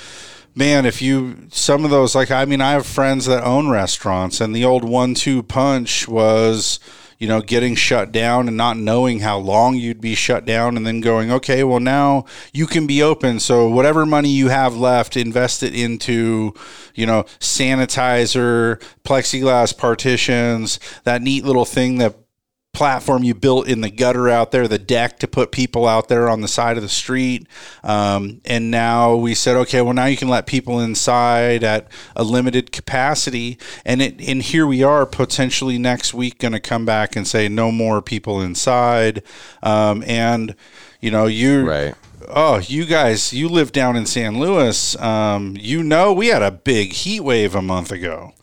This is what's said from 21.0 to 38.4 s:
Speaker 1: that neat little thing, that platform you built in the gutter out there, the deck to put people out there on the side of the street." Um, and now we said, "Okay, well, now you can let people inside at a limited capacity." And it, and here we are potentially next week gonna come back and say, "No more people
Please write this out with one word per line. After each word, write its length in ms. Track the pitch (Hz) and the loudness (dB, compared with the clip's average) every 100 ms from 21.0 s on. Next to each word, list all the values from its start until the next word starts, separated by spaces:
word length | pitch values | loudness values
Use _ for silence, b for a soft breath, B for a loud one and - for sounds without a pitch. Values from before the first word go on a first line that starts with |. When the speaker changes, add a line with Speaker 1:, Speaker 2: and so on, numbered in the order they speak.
Speaker 1:
that 180 | - 120 | -2 -2
neat 200 | 127 135 | 0 -2
little 220 | 127 127 | 0 2
thing, 320 | 120 - 127 127 | 2 0 0 2
that 200 | 117 - _ _ _ _ _ | 0 -2 _ _ _ _ _
platform 500 | - 147 127 - 131 | -2 0 0 0 0
you 80 | 123 | 0
built 340 | 113 135 131 127 | 2 2 2 2
in 140 | 120 | -2
the 80 | 110 | -4
gutter 400 | 107 123 123 123 | -2 0 2 2
out 220 | 120 113 | 2 2
there, 180 | 131 120 | 0 0
the 100 | 107 | -2
deck 400 | 95 120 120 - | 0 0 0 -4
to 80 | - | -6
put 240 | - 123 | -2 -2
people 380 | - 127 120 117 | -2 -2 0 2
out 200 | 113 110 | 2 2
there 200 | 120 117 | 2 2
on 140 | 113 | 0
the 60 | 104 | -2
side 280 | - 117 117 | -2 -2 -2
of 60 | |
the 80 | 104 | -4
street." 560 | - - 127 127 127 - B B B | -6 -4 -2 -2 -4 -8 B B B
Um, 600 | - 104 101 101 101 117 | -4 0 0 0 -4 -10
and 260 | - 120 113 | -6 -4 -2
now 440 | 117 117 117 117 | 0 2 2 4
we 200 | 117 117 | 4 2
said, 220 | 113 - 127 | 0 2 2
"Okay, 240 | 123 127 | 2 2
well, 140 | 120 | 2
now 100 | 123 | 2
you 120 | 131 135 | 0 0
can 100 | 127 | 0
let 180 | 123 - | -2 0
people 320 | 131 123 120 | -4 -2 -2
inside 840 | 117 107 - 123 120 120 120 117 | -2 -2 0 2 2 2 2 2
at 240 | 110 107 - B B | 2 0 -4 B B
a 80 | - | -6
limited 500 | 110 123 127 123 123 | -2 0 0 0 -2
capacity." 840 | - - 131 135 151 - 123 117 117 B B - | -8 -6 -2 -2 -2 -4 -6 -8 -10 B B -4
And 160 | 127 | -2
it, 180 | 135 - | -2 -4
and 220 | - 135 | -6 -4
here 240 | - 160 156 | 0 0 2
we 160 | 127 | 4
are 240 | 139 147 131 | 4 4 2
potentially 720 | - 127 - 131 - 131 123 | -2 -2 -2 -2 -2 -2 -2
next 340 | 123 123 - | -2 -2 -4
week 260 | 117 123 117 | -4 -6 -4
gonna 220 | 123 110 | -4 -4
come 240 | - 117 | -4 -4
back 320 | 113 110 107 - | 0 0 -2 -4
and 100 | 95 | -2
say, 220 | 113 107 | 0 0
"No 240 | 107 113 | 0 0
more 300 | 113 113 107 | 0 0 0
people 400 | 98 107 - 101 | -2 -6 -4 -4